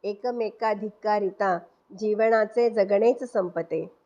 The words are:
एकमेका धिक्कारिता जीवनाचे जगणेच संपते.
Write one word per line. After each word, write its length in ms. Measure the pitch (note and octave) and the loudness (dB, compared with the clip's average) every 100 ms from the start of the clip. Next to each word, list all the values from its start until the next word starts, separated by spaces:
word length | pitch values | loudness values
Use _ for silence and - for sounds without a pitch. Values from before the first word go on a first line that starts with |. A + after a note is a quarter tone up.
एकमेका 680 | G3 G3+ B3 A#3+ A3 G#3+ A3 | -8 -6 -6 -4 -4 -2 -4
धिक्कारिता 840 | G#3 G#3 - G#3+ G#3+ G3 F#3+ G3 F3 - _ _ F#3+ | -2 -6 -6 -2 0 0 -2 -2 -2 -6 _ _ -6
जीवनाचे 680 | G#3+ G#3 A3 A3+ G#3+ A#3 A#3+ | -2 2 2 2 2 2 0
जगणेच 640 | G#3+ G3 G3+ A3+ B3 B3 | 2 2 4 4 2 -2
संपते. 600 | A3 F#3 F3 E3 D#3+ E3 _ | -4 -4 -4 -6 -6 -8 _